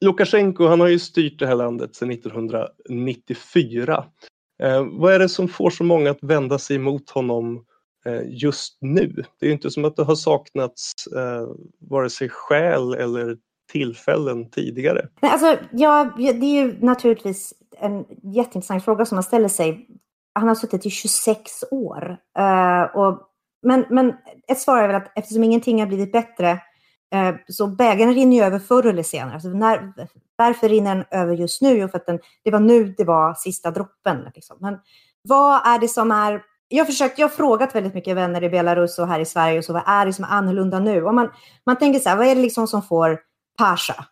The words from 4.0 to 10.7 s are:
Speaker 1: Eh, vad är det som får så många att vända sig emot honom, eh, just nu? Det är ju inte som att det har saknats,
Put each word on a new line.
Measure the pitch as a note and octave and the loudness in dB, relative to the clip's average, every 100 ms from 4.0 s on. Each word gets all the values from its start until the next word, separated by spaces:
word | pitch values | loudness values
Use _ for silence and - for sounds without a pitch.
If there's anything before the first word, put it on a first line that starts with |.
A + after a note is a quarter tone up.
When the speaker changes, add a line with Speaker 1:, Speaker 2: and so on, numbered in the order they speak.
| - _ - _ _ - | -6 _ -20 _ _ -6
Speaker 1:
Eh, | C3+ C3 C3+ | -2 0 -2
vad | C#3+ F3 | 0 4
är | F#3+ | 4
det | F#3 | 2
som | F#3+ F#3 | 0 -6
får | - F3 | -2 -2
så | - | 0
många | E3+ E3 C#3+ | 2 2 2
att | C#3+ | -2
vända | C#3 D3+ C3 C#3 | 0 0 0 -4
sig | - C#3 | -2 -2
emot | C3+ C#3 - | -2 -6 -6
honom, | C3+ B2 A#2 A#2 A#2+ - _ _ _ B2 | -6 -2 -4 -4 -10 -14 _ _ _ -10
eh, | A#2+ B2 | -8 -10
just | B2+ D3 - - - | -4 -4 -4 -12 -12
nu? | C3+ E3+ - - B2+ _ | -2 0 -2 -6 -14 _
Det | D3 | -4
är | |
ju | |
inte | D3 D3 | -2 -6
som | D3+ D3+ | -4 -4
att | D3+ | -2
det | |
har | D3 D#3 | -2 0
saknats, | E3 C#3+ - C#3+ B2+ | 0 -2 -2 -6 -6